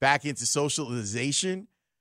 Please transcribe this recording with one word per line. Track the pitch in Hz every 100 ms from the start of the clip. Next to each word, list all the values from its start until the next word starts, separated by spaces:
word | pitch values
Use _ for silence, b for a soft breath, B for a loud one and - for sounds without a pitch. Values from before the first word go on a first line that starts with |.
back | 135 143 147
into | 131
socialization. | 120 143 143 - 131 123 101 117 139 143 185 190 208 _ _ _